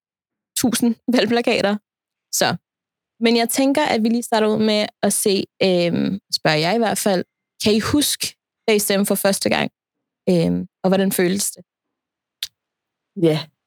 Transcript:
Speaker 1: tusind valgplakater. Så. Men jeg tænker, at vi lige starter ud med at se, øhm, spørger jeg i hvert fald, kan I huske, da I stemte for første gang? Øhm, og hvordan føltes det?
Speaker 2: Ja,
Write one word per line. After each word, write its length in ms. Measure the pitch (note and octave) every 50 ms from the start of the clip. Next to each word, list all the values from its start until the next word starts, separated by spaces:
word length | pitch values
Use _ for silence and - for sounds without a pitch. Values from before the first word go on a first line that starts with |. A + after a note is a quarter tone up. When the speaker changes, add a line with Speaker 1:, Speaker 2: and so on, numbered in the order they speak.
| _ _ _ _ _ _ _ _ _ _ -
Speaker 1:
tusind 380 | - - A#3 A3+ - A#3+ A#3 A3+ - _
valgplakater. 680 | - A#3 B3 F#3+ G#3+ A#3 A#3+ A#3+ B3+ G#3+ - - G3+ G#3 G#3 _ _ _ _ _ _ _ _ _ - -
Så. 200 | - F3+ B2 F3 - _ _ _ _ _ _ _ _ _ _ _ - A3+
Men 140 | A#3 A#3
jeg 120 | A#3 A#3 A#3
tænker, 360 | - - C4+ C4+ C#4 D4+ D4+
at 180 | - - A3+ G#3+
vi 60 | A#3
lige 140 | A#3 A#3+ A#3
starter 240 | - A#3 G#3+ G#3+
ud 120 | G#3+ G#3+ A3
med 280 | A3 A3 G#3+ G#3+ G#3 - - - -
at 100 | G3+ -
se, 320 | - - G#3+ F#3+ G3+ - - _ - -
øhm, 560 | F#3+ F3+ F3 F3 E3+ E3 - - - F#3+ G3+ _ - -
spørger 240 | - - D#3+ D#3
jeg 180 | D3+ D#3+ E3+ G#3
i 20 |
hvert 200 | A#3 A3+ G3+ G3+
fald, 280 | - - G#3 F#3+ F3+ - _ _ _ _ _ _ - -
kan 100 | G#3+ G#3
I 60 | A3
huske, 560 | G3 - - D4 C#4 - - - - - - _ _ _ _ _ -
da 80 | - G#3+
I 40 | G#3
stemte 260 | G#3 - G3+ F#3+ G#3
for 100 | - G3+
første 340 | - - G3 G3 - - G#3+
gang? 220 | - D2+ D2 - _ _ _ _ _ _ _ _ _ _ - G3
Øhm, 380 | F#3 E3+ E3+ F3 F3 F3+ F3+ - _ _ -
og 60 | F#3
hvordan 220 | F#3+ F#3+ F#3+ F#3+
føltes 400 | - - F#3 F3 F#3+ G3+ - -
det? 120 | - F3+ - _ _ _ _ _ _ _ _ _ _ _ _ _ _ - - - _ _ _ _ _ _ _ _ _ _ _ _ - G3+ E3
Speaker 2:
Ja, 180 | D#3+ D3+ D#3 - - _ _ _